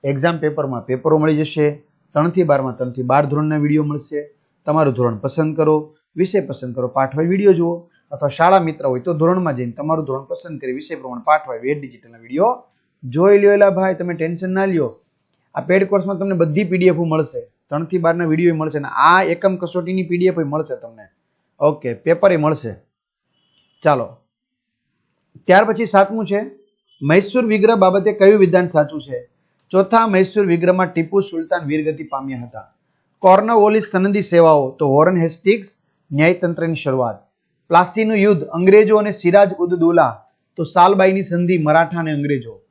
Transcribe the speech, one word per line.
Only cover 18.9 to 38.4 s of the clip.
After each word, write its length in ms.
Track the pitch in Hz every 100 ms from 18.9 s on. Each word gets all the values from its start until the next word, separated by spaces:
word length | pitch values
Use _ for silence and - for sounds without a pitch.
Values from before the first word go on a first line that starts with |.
આ 320 | - 147 180
એકમ 320 | 165 170 196 185
કસોટીની 480 | 175 180 170 185
પી 140 | 175 175
ડી 80 | 185
એફ 120 | 170
મળશે 380 | 147 151 156 127
તમને. 320 | 117 113 101 _ _ _ _ _
ઓકે, 340 | 147 151 127
પેપર 380 | 117 - 170 202
એ 60 | 175
મળશે. 380 | 151 156 117 98 _ _ _ _ _ _ _ _ _ _
ચાલો, 340 | 156 139 113 - _ _ _ _ _ _ _ _ _ _ _ - -
ત્યાર 180 | 180 214
પછી 200 | 208 226
સાતમું 400 | 196 196 220 190
છે, 260 | 202 247 - _ _ _ _
મૈસૂર 440 | 139 170 202 247 233
વિગ્રહ 300 | 214 214 226
બાબતે 380 | 185 185 190
કયું 260 | 208 196 208
વિધાન 260 | 185 180 180
સાચું 360 | 170 147 156
છે? 280 | 139 127 - _ _ _ _
ચોથા 360 | 185 190 226 226
મૈસૂર 380 | 190 185 208 196
વિગ્રહમાં 480 | 170 175 185 180
ટીપુ 260 | 175 165 196
સુલતાન 420 | 196 165 160 175 151
વીરગતિ 380 | 156 156 151
પામ્યા 340 | 160 135 135 127
હતા. 360 | 120 110 98 _ _ _ _ _
કોર્નવોલિસ 640 | 185 190 214 233 208 214 -
સનદી 300 | 185 190 202
સેવાઓ, 480 | 196 170 165 151 131
તો 180 | - 147
વોરન 300 | 139 160 185
હેસ્ટિંગ્સ 500 | 165 156 190 226 196 _ _ _ _
ન્યાયતંત્રની 640 | 143 156 180 175 170 165 156
શરૂઆત. 520 | 147 131 120 107 _ _ _ _ _
પ્લાસીનું 500 | 170 180 220 220 220
યુદ્ધ, 260 | 196 190